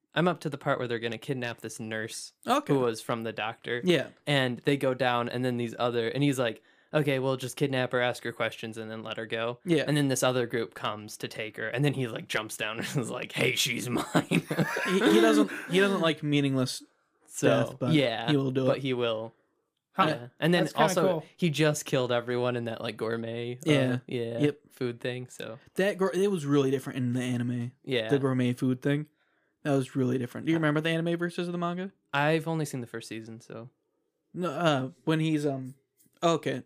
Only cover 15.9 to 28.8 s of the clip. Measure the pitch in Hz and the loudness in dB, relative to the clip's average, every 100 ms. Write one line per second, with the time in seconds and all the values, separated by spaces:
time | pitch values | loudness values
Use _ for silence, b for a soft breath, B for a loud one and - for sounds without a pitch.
15.9 | 196 165 143 147 143 139 131 123 - - | 4 2 2 2 2 4 2 0 -4 -14
16.9 | _ _ _ - - - - - 127 131 | _ _ _ -18 0 4 4 2 -2 2
17.9 | 156 123 110 117 147 135 131 131 127 135 | 4 4 0 0 2 2 2 2 0 0
18.9 | 123 120 110 113 - _ _ _ _ _ | 0 0 -2 -6 -14 _ _ _ _ _
19.9 | - 180 143 123 - 156 175 156 - 160 | 0 0 0 -8 -2 2 2 2 2 2
20.9 | 180 151 160 B - 175 139 156 147 - | 4 2 2 B -2 0 4 2 2 0
21.9 | 139 123 120 117 123 123 120 117 113 113 | 0 2 0 0 0 0 0 -4 -6 -8
22.9 | 107 110 117 113 117 120 123 160 143 127 | -4 -4 -4 -4 -6 -6 -4 2 2 2
23.9 | 123 - 123 117 117 147 147 _ - 123 | -2 -4 -6 -4 0 0 -2 _ -6 -6
24.9 | 117 127 123 127 - 113 113 - - 196 | -4 -6 -8 -10 -12 -14 -14 -8 -2 0
25.9 | 180 190 175 202 185 143 143 135 135 135 | 0 0 2 0 0 2 4 4 2 -2
26.9 | 135 123 127 123 120 120 123 120 - - | -2 -2 0 0 -2 -2 -4 -6 -10 -2
27.9 | 123 110 139 135 127 123 123 131 127 | -2 2 2 2 2 0 2 0 0